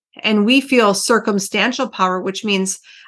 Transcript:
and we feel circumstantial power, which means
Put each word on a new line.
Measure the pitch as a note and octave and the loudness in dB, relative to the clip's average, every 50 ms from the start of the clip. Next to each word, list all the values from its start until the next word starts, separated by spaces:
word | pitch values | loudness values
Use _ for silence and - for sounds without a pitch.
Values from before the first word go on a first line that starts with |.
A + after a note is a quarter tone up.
| _ _ _ - | _ _ _ -8
and | - G#3+ G#3+ G#3 G#3 | -2 0 2 2 4
we | A3 B3+ C#4 | 4 4 2
feel | C4+ - C4 A#3+ A3+ G3+ G3 | 2 2 2 4 4 4 2
circumstantial | - - - A#3+ G#3+ A3 A3 G#3 G3 F#3+ - - G#3 G3 B3 B3 - C4 A3+ | 2 0 0 0 0 2 0 -2 -2 -2 -4 -2 -2 -2 -2 -2 -2 -6 -6
power, | - - F#3+ F#3 F#3 F#3 | -4 -2 -2 -2 -2 -2
which | F3+ F#3+ F#3+ - - | -4 -6 -6 -6 -4
means | G#3+ G3+ F#3+ F#3+ F#3+ - - - - - - - | -2 0 0 0 -2 -4 -8 -12 -18 -20 -20 -20